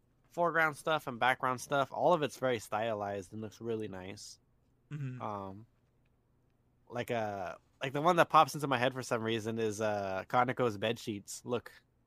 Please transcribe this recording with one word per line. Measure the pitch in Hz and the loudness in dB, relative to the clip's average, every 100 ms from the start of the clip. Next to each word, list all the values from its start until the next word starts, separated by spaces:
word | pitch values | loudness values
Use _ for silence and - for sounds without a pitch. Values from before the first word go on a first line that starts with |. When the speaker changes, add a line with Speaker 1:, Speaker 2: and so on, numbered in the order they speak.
| _ _ _ | _ _ _
Speaker 1:
foreground | - 170 160 160 143 | 0 2 4 2 2
stuff | - 156 - | 0 0 0
and | 117 | 2
background | 123 127 131 127 | 4 4 2 0
stuff, | - 143 131 | 0 0 2
all | - 135 | 2 4
of | 175 | 4
it's | 139 - | 2 0
very | 131 120 | 0 0
stylized | - 107 113 107 101 101 92 | -2 -2 -2 -2 -4 -6 -8
and | 110 | -10
looks | 110 - | -12 -10
really | 113 110 107 | -6 -6 -6
nice. | 95 92 104 - - _ _ _ _ - | -8 -10 -12 -16 -20 _ _ _ _ -14
Speaker 2:
Mm-hmm. | 147 135 127 | -8 -8 -6
Speaker 1:
Um, | 117 104 98 95 113 _ _ _ _ _ _ _ _ _ _ _ - | -6 -6 -8 -12 -18 _ _ _ _ _ _ _ _ _ _ _ -10
like, | 120 120 | -6 -2
uh, | 120 107 101 87 - _ - | -2 -2 -4 -6 -10 _ -10
like, | 135 | -6
the | 143 | 0
one | 156 175 | 2 4
that | 160 | 6
pops | 156 156 | 6 6
into | 151 143 | 2 0
my | 127 | 2
head | 127 | 2
for | 127 | 0
some | 120 120 | -2 -2
reason | 113 113 107 113 | 0 -2 -2 -2
is, | 110 104 | -2 0
uh, | 110 104 98 95 92 | 0 0 -2 -4 0
Kaneko's | 127 123 123 123 101 | 2 2 2 0 0
bed | 110 117 | -2 -2
sheets | - 101 - - | -6 -8 -8 -12
look, | 123 120 - - _ _ | -4 -6 -6 -20 _ _